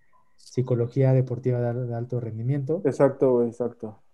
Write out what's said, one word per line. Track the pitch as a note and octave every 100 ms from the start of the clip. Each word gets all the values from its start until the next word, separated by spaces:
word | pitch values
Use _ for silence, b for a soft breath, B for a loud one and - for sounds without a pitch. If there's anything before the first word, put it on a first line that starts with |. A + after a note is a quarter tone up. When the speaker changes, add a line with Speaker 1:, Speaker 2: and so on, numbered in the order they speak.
| _ _ _
Speaker 1:
psicología | _ - - B2+ A#2 A#2+ C3+ C3
deportiva | C3 C3 A#2+ B2+ B2
de | A#2+
al-, | A#2+ B2
de |
alto | A#2 A#2+ B2
rendimiento. | A#2 G#2+ A#2+ C#3+ C3+ E3+
Speaker 2:
Exacto, | C#3+ - C#3 C#3 C3+
güey, | B2 A#2
exacto. | - A#2+ - A2 G#2+ _